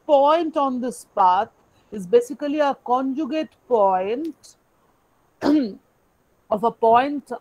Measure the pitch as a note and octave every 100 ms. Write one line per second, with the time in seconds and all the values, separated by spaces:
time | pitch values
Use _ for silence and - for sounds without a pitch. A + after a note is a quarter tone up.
0 | - C#4+ C#4 D#4+ D#4+ D4+ C4+ B3+ B3 A#3
1 | - - F#3 F#3 A3+ _ _ _ _ G#3+
2 | F3 A#3 A#3+ C#4 D4 D4+ C#4+ C4+ - B3
3 | C4+ C4 C#4 D#4 C4 _ _ A#3 G3 F#3
4 | F#3+ B3 E4 - - _ _ _ _ _
5 | _ _ _ _ C#4 D4+ A3+ G3 _ _
6 | _ _ _ _ _ G#3+ A3+ A3+ A3+ A#3
7 | C#4 D4 - A#3